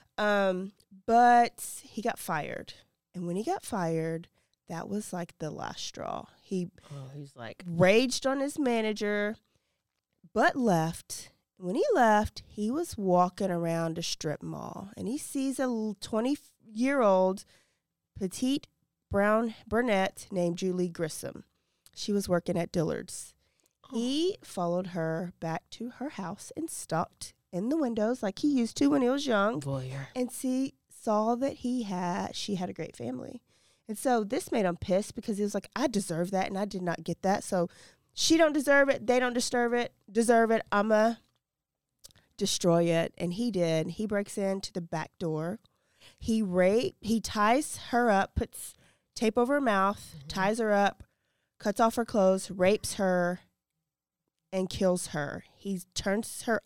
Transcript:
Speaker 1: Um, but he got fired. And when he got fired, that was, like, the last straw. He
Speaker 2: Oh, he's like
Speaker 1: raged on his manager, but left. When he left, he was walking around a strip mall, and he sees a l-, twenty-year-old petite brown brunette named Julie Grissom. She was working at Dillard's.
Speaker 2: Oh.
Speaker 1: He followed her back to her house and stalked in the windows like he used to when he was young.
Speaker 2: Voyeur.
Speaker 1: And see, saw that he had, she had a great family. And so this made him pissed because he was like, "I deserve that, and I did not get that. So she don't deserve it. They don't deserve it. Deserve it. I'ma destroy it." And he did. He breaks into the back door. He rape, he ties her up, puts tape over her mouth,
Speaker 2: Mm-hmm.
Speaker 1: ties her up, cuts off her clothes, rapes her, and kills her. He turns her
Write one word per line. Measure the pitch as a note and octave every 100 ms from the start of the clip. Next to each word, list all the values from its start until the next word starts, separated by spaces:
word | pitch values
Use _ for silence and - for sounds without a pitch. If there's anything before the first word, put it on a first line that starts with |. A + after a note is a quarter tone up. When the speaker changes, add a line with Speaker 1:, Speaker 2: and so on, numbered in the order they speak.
| _ -
Speaker 1:
Um, | G#3 G3+ F#3+ F#3 G3 - _ F#3+ -
but | A#3 A#3+ A#3+ A#3+ - - -
he | - -
got | A3 -
fired. | - D#3 - - - - _ _ _
And | F3+ E3+
when | F3+
he |
got | B3 G4
fired, | - G#3+ E3 E3 D#3+ E3 E3+ _ _ _ -
that | E3 -
was, | G3+ -
like, | F3+ E3+ -
the | D#3
last | D3+ - - -
straw. | - - - - _
He | _ F#3 F3 - -
Speaker 2:
Oh, | C#3+ C3
he's | D3 C#3+
like | B2+ A2+ - F3+
Speaker 1:
raged | E3+ F#3 A3 B3+ - C4
on | C#4
his | C#4 D4+
manager, | C4 A#3 G#3+ G#3+ G#3 G#3 G#3 A3+ _ _ _ _ _ _ _ _ -
but | G3+ C4+ C#4
left. | A#3 E3+ D#3+ - - - - _ _ _
When | F3+ B3
he | D5
left, | F#4 A3+ G#3 G#3+ - -
he | - G#3
was | C#4+ E4+ -
walking | F#3+ F3+ F3+ - G3
around | E3+ E3+ E3 E3 E3
a |
strip | E3 - D#3 -
mall, | D#3+ D#3 - - G3 G#3+
and | F#3+
he | D4
sees | - C#4 C4+ C4
a |
l-, | C4 A3+ A3 G3+
twenty-year-old | - A3 B3 D4 - _ - A3 B3+ C#4+ G#3+ F#3+ F#3 G3 - _ _ _ _ _ _ -
petite | F#3 - B3+ C#4+ - _ _ _ _
brown | G3 G3+ A3 A#3 - -
brunette | G#3+ B3 G3 F#3+ - -
named | F#3 F3 E3+
Julie | F#3+ F3+ F3+
Grissom. | E3 D#3+ - - - - _ _ _ -
She | - -
was | G3+ F#3+
working | F3 - F3
at | F3
Dillard's. | F3+ D3+ C2+ - - - _ _ _ _ _
Speaker 2:
Oh. | - A3+
Speaker 1:
He | A#3+ C#4+ F4+ -
followed | - - F3 F3 F#3
her | E3+ D#3+ D#3+ F3+ -
back | E3 D#3+ -
to | - A#3
her | - C4+
house | - E3+ G3+ - -
and | D#4+
stalked | - - E3 - _ - - _
in | F3 A3+
the | D#4+
windows | B3+ A3 G#3+ B3+
like | G#3 -
he | D4
used | C4 A3+ -
to | C#4
when | C#4+
he | B3
was | C#4 C#4+
young. | G#3+ G3+ B3+
Speaker 2:
Voyeur. | C#3 C3+ B2+ C3+ C#3 B3+
Speaker 1:
And | B3
see, | - C4 B3+ C4+ - _
saw | - - G#3 A3 A#3+
that | C#4 -
he | B3 B3+
had, | G3+ F3+ F3 F#3+ G3
she | - - F#3
had | F#3
a |
great | F#3+ D#3 -
family. | A#3 B3+ - B3 - _ _ _ -
And | G#3
so | C4+ A#3+
this | G3+ D4 -
made | A#3+
him | F#3 E3
pissed | - F#3 -
because | - - G3+
he |
was | G#3
like, | G3+ - G#3
"I | C#4
deserve | G#3 - D#3+ F3+
that, | F#3+ -
and | G3
I |
did | G3+ F#3+
not | F3 E3
get | E3 E3+
that. | F#3+ G3+
So | - F#3 F3 - - _ _
she | - - E4
don't | D#4+
deserve | D4 C4+ C#4 C#4
it. | - A3
They | B3
don't | B3
deserve | A#3+ - B3 A#3+
it. | A#3+ A#3+ - -
Deserve | G3+ A3+ A#3 A3+
it. | A3+ -
I'ma | G3+ G#3+ G#3+ A3+ A3+ _ _ _ _ _ _ _ _ - _ _ -
destroy | G3 - F3 E3+
it." | E3+ E3 - -
And | E3+
he | F3 A#3+
did. | F#3+ E3+ D#3+ E3
He | F3 A3
breaks | G#3 G3+ -
into | G3 G3 -
the | F#3
back | E3+ D#3+ D#3 -
door. | E3 D#3 E3 A3 _ _ _ _ - _
He | - A3
rape, | G3 F3+ F#3 A3 - -
he | G3+ A3+
ties | - A3 G#3 B3+ D4 - -
her | A#3+ A#3+
up, | G3 -
puts | - - - - - _ _ _
tape | - A3+ B3
over | A#3+
her | C#4+
mouth, | B3+ G3 G3 G3+ - D#3
Speaker 2:
Mm-hmm. | C#3+
Speaker 1:
ties | F#3+ F#3+ A3+
her | A3
up, | G3+ G3+ - - _ _ _ _ _
cuts | G#3+ G3
off | A3+ -
her |
clothes, | A3+ G#3 F#3+ F#3+ -
rapes | F#3 F3+ G#3+ -
her, | - F#3+ F3+ F3 F3+ _ _ _ _ _ _ _ _ _ _ _
and | F#3+ F#3
kills | - F#3+ F3+ -
her. | D#3 C#3+ - - _
He | G3 F#3 -
turns | - G3+ G#3 A3 -
her | - A3